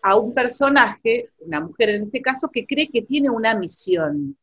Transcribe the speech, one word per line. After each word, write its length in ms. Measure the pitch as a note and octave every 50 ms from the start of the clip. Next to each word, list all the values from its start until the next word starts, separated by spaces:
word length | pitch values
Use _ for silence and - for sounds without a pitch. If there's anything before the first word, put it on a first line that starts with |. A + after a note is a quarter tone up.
a 140 | - G3 G3
un 160 | A3 A3+ A3+
personaje, 960 | - C4 B3 B3 B3 - C#4 C#4 - C4+ A#3+ G3+ G3+ _ _ A3+ A3+ A#3+ - - _ _
una 200 | D#3+ E3 D#3+ D3+
mujer 300 | D#3+ E3+ - - A#3 G#3
en 140 | G#3 G#3 G#3
este 180 | G#3 - B3+
caso, 260 | C4+ C4 C4 C4 - D4+
que 180 | _ A#3+ G#3+
cree 220 | - C#4+ C#4 D#4 D4+
que 140 | - A#3
tiene 260 | G#3+ - C4 D4 C#4 C4+
una 260 | A#3 A3+ A3 A3+ A3+
misión. 840 | G#3 F3+ E3 - - - F#3 F#3 E3+ D#3+ D3 D3 D3 C#3+ C#3 C#3 _